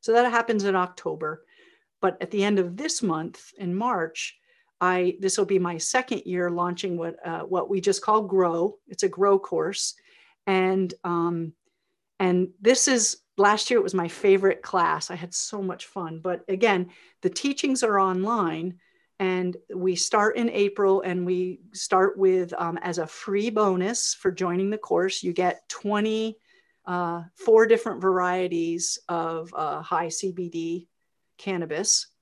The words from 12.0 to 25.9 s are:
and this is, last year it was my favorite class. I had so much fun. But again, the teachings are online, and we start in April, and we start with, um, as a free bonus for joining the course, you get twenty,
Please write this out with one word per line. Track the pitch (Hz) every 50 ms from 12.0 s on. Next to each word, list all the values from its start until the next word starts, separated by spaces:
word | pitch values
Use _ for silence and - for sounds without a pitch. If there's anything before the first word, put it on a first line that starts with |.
| _ _ _ _
and | 190 180 180 180 180 180 - _
this | 202 220 262 254 - 285
is, | 262 240 214 - - _ _ _ _
last | - 196 208 214 214 - -
year | 254 233
it |
was | 196 180 190
my | 185 170 170
favorite | - - - 202 196 196 196 190 - -
class. | - - - 185 170 160 160 151 - -
I | 180
had | 165 170 175 -
so | - - - - 208
much | 196 185 180 - -
fun. | - _ 196 175 160 165 165
But | 156 185 185 - - -
again, | 196 190 226 220 196 180 180 175 - - - - _ _
the | - 180
teachings | 180 - - 277 277 - - 285 262 254
are | 262 226 208 196
online, | 190 190 185 185 185 214 233 226 190 165 160 160 165 185 175 - _ _ _ _ _ _ _ _
and | 196 185 185 185 180 180 180 - _ _ 208
we | 185 180 185 180
start | 175 - - - 214 208 214 -
in | - 233 233
April, | - - 202 202 202 214 202 196 190 196
and | 196 190 180 180 180
we | 180 185 180 185 185 185 - - -
start | - 185 - - 208 185 185 196 - 190
with, | 190 190 185 185 180 175 175
um, | - 175 170 165 170
as | - 180 165 170
a | 160
free | 160 - - - - 196 202 208 240
bonus | 214 214 214 202 185 180 180 202 240 - - - -
for | - - 381
joining | 180 - 190 175 175 180 190 202
the | 208 214
course, | 214 - 185 170 180 190 190 -
you | - 180 170
get | 185 185 180 - - _ _
twenty, | - - - 202